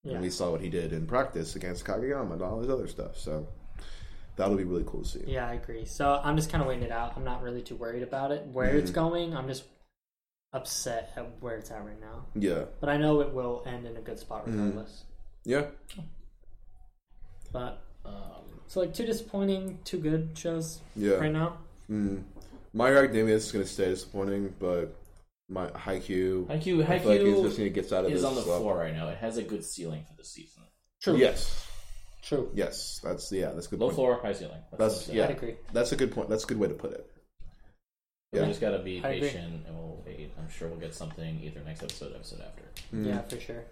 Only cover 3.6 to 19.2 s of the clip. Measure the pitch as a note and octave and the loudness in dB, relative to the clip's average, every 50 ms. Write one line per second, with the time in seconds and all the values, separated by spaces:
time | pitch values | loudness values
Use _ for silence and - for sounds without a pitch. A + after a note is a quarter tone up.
3.6 | - - - - - - - - - - - - - - - - F#2+ G2+ G#2 F#2+ | -12 -10 -10 -10 -8 -8 -8 -8 -8 -10 -10 -10 -12 -10 -2 0 2 4 4 2
4.6 | F#2 F2 F2+ E2+ D#2+ - - - - - - A#2 - B2+ C3 B2+ A#2+ A#2+ A#2+ A#2+ | 2 0 0 0 0 -2 -4 -4 -4 -4 -4 -2 -2 -2 0 0 0 -2 -4 -4
5.6 | - - A2+ A2+ A#2 - - - C#3+ C#3+ C#3+ C#3+ - D3 D3+ D#3 D#3 - - D#3 | -6 -6 -8 -8 -8 -8 -2 2 4 4 4 6 4 4 4 4 2 4 2 2
6.6 | C#3 C3 B2+ A#2+ A#2+ A2+ A#2 A#2 A#2 A#2+ - C3 C3 B2+ B2 B2+ B2+ B2 B2 A#2+ | 2 2 2 0 0 -2 0 -2 -2 -2 -4 -4 -2 -2 -2 -2 -2 -4 -4 -6
7.6 | G#2+ - A#2 A2 A#2 A#2 A#2 B2 B2 - C#3 C3+ C#3 C#3 D3 C#3+ - C3+ B2 B2+ | -6 -8 -8 -6 -6 -4 -4 -4 -4 -4 -2 -2 0 0 -2 -2 -4 -4 0 4
8.6 | B2+ B2+ C#3+ D3 C#3+ C#3 - F3 D#3+ E3+ E3+ F3 E3+ E3 E3 C3+ C3 C3+ C3 C3 | 6 8 8 6 6 4 2 4 4 4 2 0 0 -2 -2 -4 -4 -4 -4 -6
9.6 | - - _ _ - _ _ _ _ _ _ _ _ _ _ _ _ _ - C3 | -8 -14 _ _ -20 _ _ _ _ _ _ _ _ _ _ _ _ _ -8 -6
10.6 | C3 - - - - B2+ A#2 A2+ A2+ - - B2+ A#2+ A#2+ A2+ - B2+ A#2+ A2+ A2 | -6 -4 -4 -4 -2 -2 -2 -4 -4 -6 -10 -10 -10 -10 -10 -10 -8 -6 -6 -6
11.6 | G#2 - A2+ G#2+ G#2 G#2 G#2 G#2+ - A2 A2+ - - - - A2 G2+ F#2+ E2 D#2+ | -8 -10 -10 -10 -10 -10 -12 -12 -12 -12 -12 -10 -10 -6 -2 2 2 2 2 2
12.6 | C#2+ - - - - C#3+ C#3+ D3 D3+ D3+ D3+ D3 C#3+ - B2+ B2+ B2 A#2+ A#2+ A#2+ | -2 -4 -6 -2 0 2 2 4 6 6 6 6 4 4 0 -2 -2 -2 -4 -4
13.6 | - B2+ B2 A#2+ A#2+ A#2 A#2 A2+ A2 A#2 A2+ G#2+ - - A2 G#2+ - A#2 A2 G#2+ | -6 -8 -8 -8 -8 -8 -10 -10 -8 -8 -10 -10 -8 -8 -8 -6 -4 -2 0 2
14.6 | G#2 G2+ G2 G#2+ G#2 - - - - - - - - - - - - A#2 B2 D3 | 2 2 0 -2 -8 -10 -14 -14 -14 -14 -14 -12 -12 -14 -14 -10 -2 2 2 2
15.6 | D3 D3 - - - - - G3 D#3+ D#3+ - - - - - - - - - - | 2 -2 -6 -14 -16 -14 -12 -10 -10 -10 -10 -12 -12 -14 -18 -18 -18 -18 -16 -16
16.6 | - - - - - - _ _ _ _ - - - - - - - - - B2 | -16 -18 -18 -18 -20 -20 _ _ _ _ -16 -14 -14 -12 -12 -12 -10 -8 -6 -6
17.6 | B2 B2 - - - - - - - - G3+ G3+ - - - - - - - - | -4 -6 -6 -8 -10 -12 -14 -12 -10 -10 -10 -8 -10 -10 -12 -14 -16 -16 -16 -16
18.6 | - - - F#3+ F3+ D#3+ - - A#3 A#3 A3 A3 | -16 -4 0 0 0 2 0 -2 0 0 0 -2